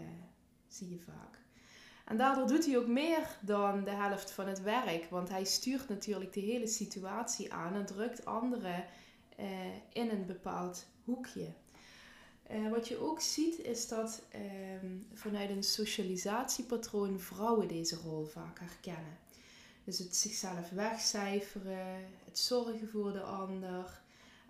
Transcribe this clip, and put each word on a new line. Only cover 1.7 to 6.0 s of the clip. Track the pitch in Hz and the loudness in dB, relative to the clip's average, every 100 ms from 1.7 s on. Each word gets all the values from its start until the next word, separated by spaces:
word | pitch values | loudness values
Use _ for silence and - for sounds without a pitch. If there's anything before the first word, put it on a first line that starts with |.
| - - - - | -20 -20 -12 0
En | 220 | 6
daardoor | 269 269 233 | 8 8 6
doet | 311 294 | 6 8
hij | 247 | 6
ook | 226 | 6
meer | 247 320 320 - - | 6 6 4 2 -4
dan | 202 208 202 196 | 2 4 4 4
de | 196 | 0
helft | 202 202 196 - | 2 2 2 -4
van | - 196 | -4 -4
het | 190 | -2
werk, | 196 240 220 165 165 | 2 2 2 0 0
want | 180 180 | -2 0
hij | 190 196 | 0 2
stuurt | - 254 262 - | 2 2 0 0
natuurlijk | 202 | -4